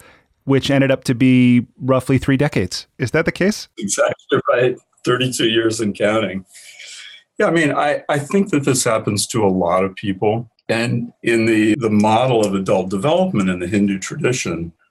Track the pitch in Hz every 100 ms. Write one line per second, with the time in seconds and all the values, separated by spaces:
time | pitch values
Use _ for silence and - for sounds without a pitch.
0 | - _ _ _ - 135 - 139 135 131
1 | - 120 131 127 123 123 113 - 127 131
2 | - 131 - 135 147 - 90 - - -
3 | 127 156 175 - 185 - - - 202 -
4 | - - - 131 - 123 127 123 _ _
5 | - 123 131 123 117 113 113 110 107 95
6 | 104 113 98 95 - - - - - -
7 | - - _ - 208 165 151 - 147 139
8 | - 147 139 196 196 143 139 131 120 113
9 | 110 101 - 117 101 92 85 92 95 95
10 | 101 95 107 117 117 _ - 113 120 120
11 | 120 - 120 117 113 110 107 107 113 104
12 | 107 110 127 113 104 98 95 98 92 98
13 | 143 175 185 107 92 90 87 104 101 95
14 | - 147 127 127 - 82 85 - _